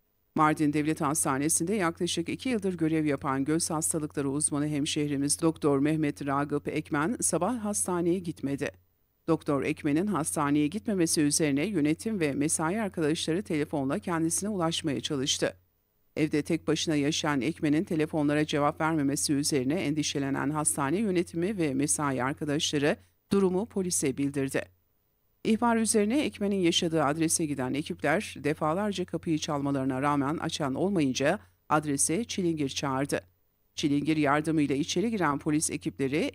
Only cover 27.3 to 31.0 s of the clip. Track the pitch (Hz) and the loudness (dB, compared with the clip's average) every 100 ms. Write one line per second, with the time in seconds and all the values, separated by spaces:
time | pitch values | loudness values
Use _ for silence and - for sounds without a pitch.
27.3 | - 151 135 127 135 170 175 143 175 - | 0 0 -2 -2 -2 -4 -2 0 0 -2
28.3 | - 143 156 156 180 214 180 170 165 175 | -4 -4 0 -2 0 -2 -4 -4 -4 -2
29.3 | 151 - 143 139 139 135 131 147 143 135 | -2 -2 -2 0 0 -2 0 0 2 0
30.3 | 160 165 - 135 135 185 185 | -2 -4 -2 -2 0 0 2